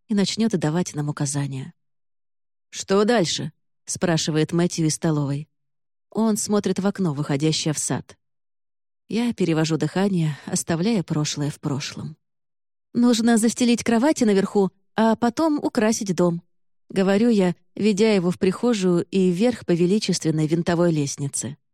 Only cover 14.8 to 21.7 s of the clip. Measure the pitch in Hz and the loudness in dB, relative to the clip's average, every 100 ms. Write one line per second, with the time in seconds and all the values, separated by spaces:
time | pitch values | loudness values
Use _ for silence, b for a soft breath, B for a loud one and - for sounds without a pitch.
14.8 | _ - 220 220 240 233 320 294 - - | _ 0 2 2 0 0 0 0 -2 0
15.8 | 214 226 196 170 175 170 - _ _ _ | 0 0 -2 0 0 0 -8 _ _ _
16.8 | - - 190 202 240 208 180 170 _ - | -8 -2 2 4 4 4 2 0 _ -2
17.8 | 208 190 220 202 175 - 185 - 240 220 | 0 2 4 2 0 0 0 0 0 0
18.8 | 185 175 - 190 185 175 240 233 - 175 | 2 0 0 2 2 2 0 0 -2 0
19.8 | 175 214 - 175 156 156 156 170 170 170 | 2 2 0 -2 0 0 0 0 0 2
20.8 | 175 156 139 - 139 - 113 143 _ | 2 2 -2 -4 -6 -6 -8 -10 _